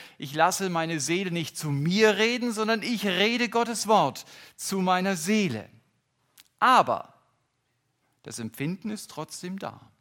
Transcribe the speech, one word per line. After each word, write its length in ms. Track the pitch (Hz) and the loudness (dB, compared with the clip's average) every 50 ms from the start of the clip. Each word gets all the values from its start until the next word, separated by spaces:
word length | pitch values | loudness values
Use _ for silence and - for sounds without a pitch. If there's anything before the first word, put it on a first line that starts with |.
| - - - - | -20 -20 -16 -14
ich 160 | 143 135 143 | -12 -4 2
lasse 340 | 156 165 185 185 - 196 185 | 2 4 4 2 0 -4 -2
meine 300 | 175 165 160 165 165 151 | -2 -2 -2 -2 -4 -4
Seele 320 | 131 156 170 190 196 180 | -2 -2 -2 -2 -2 -2
nicht 260 | 170 170 - - - | -4 -4 -6 -6 -8
zu 140 | - 156 151 | -8 -4 -4
mir 440 | 143 139 147 170 185 214 220 214 196 | -2 0 0 0 4 6 6 6 6
reden, 360 | 196 220 233 247 240 247 240 214 | 4 2 0 0 -2 -4 -4 -2
sondern 300 | 214 220 214 226 214 214 | -2 0 0 0 -2 -2
ich 240 | 247 240 185 196 | -4 -4 -2 -2
rede 420 | 202 175 180 202 226 240 240 247 196 | 0 2 2 2 2 2 0 -2 0
Gottes 380 | 233 233 233 233 226 - - | 0 0 0 0 -2 -4 0
Wort 360 | 202 220 190 156 135 110 - - - - - - - _ | 4 4 4 4 2 0 -6 -14 -18 -20 -20 -20 -20 _
zu 260 | - - - 196 190 | -12 -8 -4 -2 0
meiner 340 | 185 185 185 180 185 196 190 | 2 2 2 2 2 0 -2
Seele. 520 | 156 156 190 214 214 196 156 113 107 - - _ _ _ _ _ _ _ _ _ _ _ _ _ _ - _ _ - | -2 0 0 2 2 2 0 -2 -6 -8 -12 _ _ _ _ _ _ _ _ _ _ _ _ _ _ -20 _ _ 2
Aber 520 | 220 247 262 214 151 - 107 78 - - _ _ _ _ _ _ _ _ _ _ _ _ _ _ _ _ _ _ _ _ _ _ | 4 6 6 6 6 4 0 -4 -4 -12 _ _ _ _ _ _ _ _ _ _ _ _ _ _ _ _ _ _ _ _ _ _
das 160 | - - 107 | -18 -14 -12
Empfinden 540 | - 117 110 - - 139 160 190 190 - 208 | -10 -10 -10 -6 -6 -4 -4 -4 -6 -8 -10
ist 180 | 214 196 - - | -10 -10 -12 -14
trotzdem 480 | - 151 156 - - - - 180 190 | -12 -12 -12 -12 -12 -12 -10 -10 -10
da. 240 | 190 170 120 - - - - _ _ | -8 -10 -10 -12 -12 -20 -20 _ _